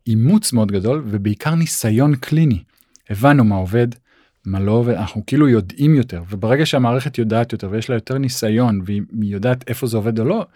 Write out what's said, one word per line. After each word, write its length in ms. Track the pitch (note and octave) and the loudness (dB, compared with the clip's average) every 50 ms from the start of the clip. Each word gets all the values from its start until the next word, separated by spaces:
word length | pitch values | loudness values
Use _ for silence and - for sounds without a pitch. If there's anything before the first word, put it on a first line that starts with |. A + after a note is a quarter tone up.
| - | -4
אימוץ 460 | A#2+ A2 A2+ A2+ D3 G#3 G#3+ - - | 0 2 2 4 4 4 2 2 2
מאוד 200 | B2 A#2 G#2+ G2+ | 0 0 2 2
גדול, 320 | G2+ F#2+ F#2 A2+ C#3 D#3 C#3 | 0 0 0 0 -2 -2 -4
ובעיקר 480 | G#2+ G2+ G#2 G2 G#2 G#2 - - D3+ E3 | -4 -4 -2 -2 -2 -2 -2 -2 -2 0
ניסיון 600 | E3 E3 D#3 - - - A2+ G#2+ A#2 C3+ D3+ C#3+ | 0 0 0 -2 -2 -2 0 2 4 4 2 2
קליני. 460 | B2+ - - D3+ D#3+ E3 D3 A2 F2 - _ _ _ _ _ _ _ _ - | 0 -2 -2 2 2 4 2 2 0 -4 _ _ _ _ _ _ _ _ -10
הבנו 340 | G#2+ G2 A#2+ C#3+ C#3+ C#3 A#2 | -4 2 4 4 6 6 4
מה 120 | G#2+ G2+ | 4 2
עובד, 320 | F#2+ F#2 F2+ G2+ A#2+ A#2+ A#2+ A#2 - _ _ _ _ _ _ _ _ - | 0 -2 0 0 0 0 0 -4 -8 _ _ _ _ _ _ _ _ -8
מה 160 | G2 F#2+ F#2+ | -6 -4 -2
לא 120 | G2 G2+ | 0 0
עובד, 220 | A2 A#2+ A#2+ A#2+ A2+ | 0 2 0 0 -2
אנחנו 280 | F2 G#2+ G2 - G#2+ - | -2 -4 -6 -8 -8 -6
כאילו 220 | - C3+ C#3+ D3+ C#3 | -2 0 2 4 4
יודעים 460 | A#2+ A2 F#2+ F2+ - - C#3 D3+ D#3+ | 4 2 0 -2 -4 0 2 4 4
יותר, 280 | C#3 A2+ - F2+ F2 E2+ F2+ | 4 2 -2 -6 -12 -10 -10
וברגע 360 | G#2 F#2+ G#2 A2 B2+ C#3+ D#3+ | -8 -4 0 0 2 2 2
שהמערכת 520 | D#3 - C3+ B2+ A#2 A#2+ C3+ B2+ C#3+ - - | 0 2 2 2 2 0 0 -2 -4 -4 -2
יודעת 340 | A#2 G#2+ G#2+ A2+ A#2 - | -2 0 0 0 -2 -2
יותר, 160 | - G#2 - F#2+ | -4 -8 -6 -6
ויש 200 | G2 A2+ A2+ - | -6 -4 -4 -4
לה 60 | B2 | -4
יותר 220 | A2+ - - C3 C#3 | -4 -4 -4 -4 -2
ניסיון, 600 | C3+ B2+ B2+ - A#2+ G#2+ G#2+ A#2 B2 A#2+ G#2 G2 F2+ | -2 -4 -4 -2 -2 0 2 2 2 2 2 0 -2
והיא, 180 | G2 G#2 G2+ F#2+ - - A2+ | -4 -4 -4 -6 -6 -6 -4
והיא 120 | G#2+ G2+ | -4 -4
יודעת 320 | G2+ G2 G2+ B2 B2 B2+ - - | -2 -2 0 -2 -2 -2 -4 -8
איפה 180 | A#2 - C#3 | -8 -6 -4
זה 100 | A#2 A2+ | -4 -2
עובד 220 | A2 G2+ A#2 A2+ A2+ | -2 -2 -2 -2 0
או 40 | A2+ | 0
לא, 220 | C#3+ G3+ A3+ F#3 - _ | 0 -2 -2 -6 -8 _